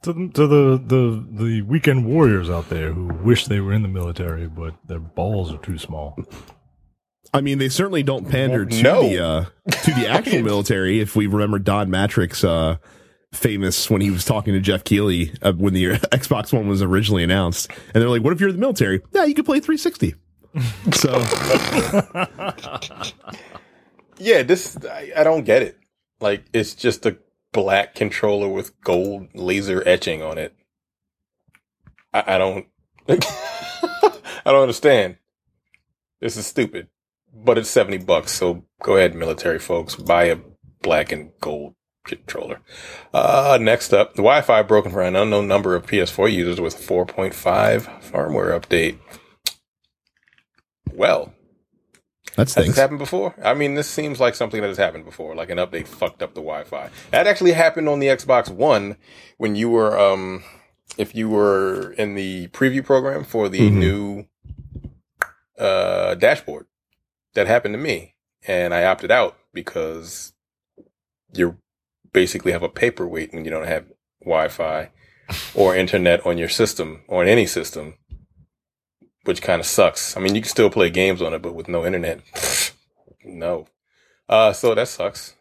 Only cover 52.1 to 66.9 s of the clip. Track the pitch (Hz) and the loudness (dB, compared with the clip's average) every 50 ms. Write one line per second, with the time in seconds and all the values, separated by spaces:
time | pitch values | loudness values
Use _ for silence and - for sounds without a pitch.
52.1 | _ _ _ - - - 110 - - - 80 82 123 127 135 139 147 143 143 - | _ _ _ -8 0 0 0 2 2 0 2 2 4 2 2 2 2 -6 -8 -6
53.1 | - 185 196 180 - - - 107 123 143 147 143 143 147 151 - - - 151 151 | -4 -4 -4 -4 -6 -2 0 0 0 0 0 -2 -2 -4 -4 -4 -6 -6 -6 -6
54.1 | 143 123 131 123 120 - 123 107 - 110 104 101 95 - 101 85 82 80 80 78 | -2 0 0 0 2 0 -6 -4 -4 -4 -4 -4 0 0 -2 -2 -2 -6 -18 -18
55.1 | - - 82 78 78 82 80 76 87 87 90 90 90 85 78 - - - 90 85 | -14 -14 -12 -12 -8 -10 -8 -6 -4 -4 -4 -4 -4 -10 -10 -10 -8 -6 -6 -6
56.1 | - _ 87 80 _ - 78 78 76 76 76 - - 69 69 - - - - - | -4 _ -10 -10 _ -12 -10 -8 -10 -10 -10 -12 -12 -12 -12 -14 -16 -20 -12 -2
57.1 | - - 170 208 202 - 185 175 165 165 165 160 160 170 156 151 147 143 139 139 | 0 2 2 2 2 4 4 4 4 6 4 2 2 0 -2 -2 0 0 2 2
58.1 | 135 127 - 135 131 123 113 - 95 90 123 151 135 104 101 101 104 _ _ _ | 0 0 2 2 2 2 2 0 -2 0 2 2 4 2 2 -4 -10 _ _ _
59.1 | - - - - _ _ 107 110 104 101 113 117 117 117 110 107 107 101 101 98 | -20 -20 -20 -20 _ _ -4 -4 -2 -2 0 2 2 2 2 2 4 4 4 4
60.1 | 98 95 95 92 92 92 - - - - _ _ _ _ _ _ - - 107 - | 4 2 -2 -8 -8 -10 -12 -18 -20 -20 _ _ _ _ _ _ -6 -6 -6 -6
61.1 | - 113 110 110 110 104 104 101 98 95 95 95 95 98 95 92 - - 107 104 | -4 -6 -4 0 2 4 4 4 4 4 2 0 -2 -4 -6 -8 -4 -4 -4 -4
62.1 | 101 101 98 95 95 92 87 87 _ - 139 135 127 135 131 - 139 131 131 135 | -4 -6 -6 -6 -8 -8 -10 -12 _ 0 0 0 0 -2 0 2 2 2 2 0
63.1 | 139 151 143 - - 226 107 98 92 95 120 104 104 101 90 87 98 101 101 101 | -6 -6 -8 -6 -2 -2 -2 0 2 4 4 4 6 4 4 2 0 -2 -6 -8
64.1 | 101 101 98 _ _ _ _ - - - - - - - - - - _ _ _ | -10 -10 -14 _ _ _ _ -20 -20 -20 -20 -18 -18 -18 -18 -18 -20 _ _ _
65.1 | _ _ - - - _ _ _ _ - - 98 95 92 92 92 92 92 92 92 | _ _ -8 -8 -8 _ _ _ _ -4 -2 0 0 0 0 0 -2 -2 -2 -2
66.1 | 90 90 98 117 151 151 - - 73 71 - _ _ _ _ _ | -2 2 2 2 2 2 -4 -12 -14 -14 -16 _ _ _ _ _